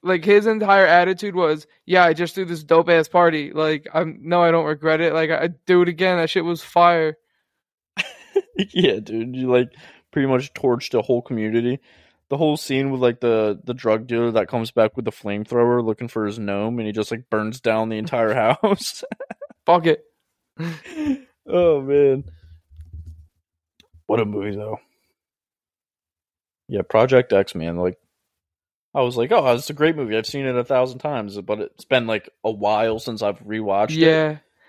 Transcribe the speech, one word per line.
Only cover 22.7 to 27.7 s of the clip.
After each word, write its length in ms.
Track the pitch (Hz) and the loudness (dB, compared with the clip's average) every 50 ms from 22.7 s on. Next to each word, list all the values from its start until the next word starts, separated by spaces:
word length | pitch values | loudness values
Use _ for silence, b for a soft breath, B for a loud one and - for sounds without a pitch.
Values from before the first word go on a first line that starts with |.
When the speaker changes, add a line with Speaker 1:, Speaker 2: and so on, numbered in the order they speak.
| - - - - - - - - - - - _ _ _ _ _ _ _ _ _ _ _ _ _ _ - _ - | -20 -20 -20 -18 -18 -18 -18 -18 -20 -20 -20 _ _ _ _ _ _ _ _ _ _ _ _ _ _ -20 _ -4
Speaker 2:
What 120 | 107 117 | -2 -2
a 60 | 110 | -2
movie, 300 | 104 104 101 98 104 101 104 | -2 -4 -8 -8 -8 -8 -8
though. 220 | 104 107 110 - _ _ _ _ _ _ _ _ _ _ _ _ _ _ _ _ _ _ _ _ _ _ _ _ _ _ _ _ _ _ _ _ _ _ _ _ _ - | -10 -10 -12 -12 _ _ _ _ _ _ _ _ _ _ _ _ _ _ _ _ _ _ _ _ _ _ _ _ _ _ _ _ _ _ _ _ _ _ _ _ _ -8
Yeah, 140 | - 101 | -6 -6
Project 500 | 90 - - 110 117 127 131 127 - - | -6 0 2 2 4 6 6 4 4 4
X, 240 | 107 98 98 - - | 2 2 2 0 -4
man, 220 | 87 80 85 | -8 -6 -6